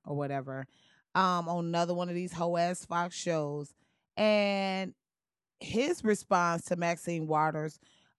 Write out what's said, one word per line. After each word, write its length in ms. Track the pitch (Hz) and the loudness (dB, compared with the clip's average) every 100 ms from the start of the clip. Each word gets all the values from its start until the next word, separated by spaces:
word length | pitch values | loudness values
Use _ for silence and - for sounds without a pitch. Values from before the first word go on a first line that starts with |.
or 100 | - 143 | -8 -4
whatever, 500 | 143 139 135 135 135 _ _ _ _ | -4 -4 -6 -10 -10 _ _ _ _
um, 340 | 180 185 190 165 | 2 4 2 0
on 180 | 175 170 | -2 0
another 280 | 170 175 | 2 2
one 140 | 175 175 | 0 -2
of 60 | |
these 180 | 175 180 | -4 -6
hoe-ass 520 | 170 170 170 170 180 - | -2 0 2 2 0 -4
Fox 280 | 170 175 - | -2 -2 -2
shows. 580 | 175 160 147 147 143 _ _ _ _ - | -2 0 -2 -4 -8 _ _ _ _ 0
And 800 | 214 208 202 196 196 190 185 - _ _ _ _ _ _ | 2 4 2 0 0 -2 -6 -10 _ _ _ _ _ _
his 440 | - 214 285 349 | -4 0 0 0
response 600 | 220 208 - 190 175 170 - | 2 0 2 2 4 0 -2
to 100 | 175 | -2
Maxine 500 | 170 170 - 170 156 | 0 -2 -4 -4 0
Waters, 520 | 156 156 156 156 - _ _ _ | 2 2 0 -6 -8 _ _ _